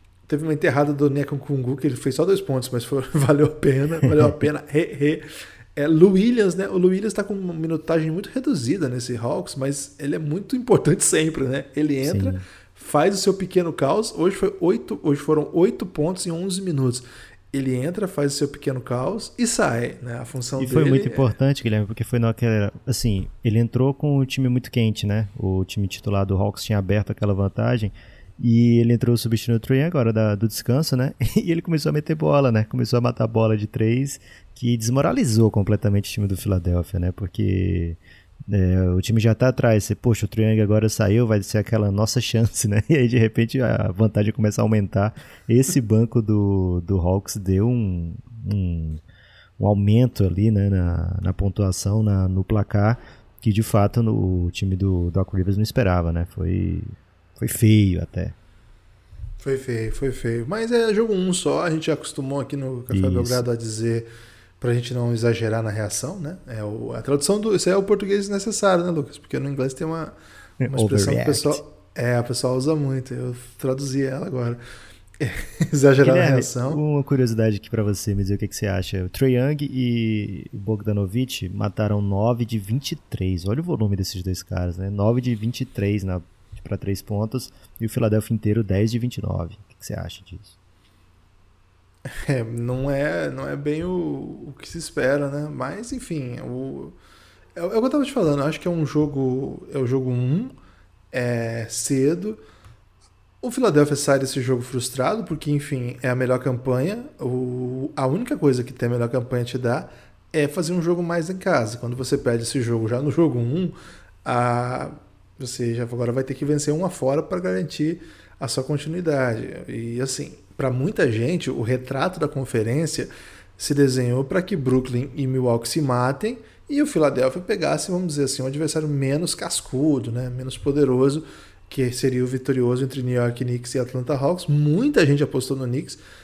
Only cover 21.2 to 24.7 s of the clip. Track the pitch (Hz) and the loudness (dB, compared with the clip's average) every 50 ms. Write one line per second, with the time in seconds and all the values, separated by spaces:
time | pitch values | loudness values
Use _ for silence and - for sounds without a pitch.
21.2 | 135 117 110 - 135 139 139 - - 113 107 107 104 98 113 - 113 - 123 120 | 2 2 2 2 2 2 2 2 0 0 0 0 0 -2 -4 -6 -4 -2 0 2
22.2 | 117 113 110 - 120 117 110 107 101 101 - - - 135 113 - - 117 104 98 | 2 2 2 2 2 2 2 2 2 0 -4 -6 -4 -4 -2 0 0 0 0 0
23.2 | - - - - - 113 104 117 117 113 - 123 127 139 135 - 151 147 143 139 | -2 -6 -8 -4 0 2 4 4 2 2 2 2 2 2 2 0 0 2 2 2
24.2 | 131 131 - 135 135 123 123 127 - - | 2 0 0 0 2 2 2 0 -2 -2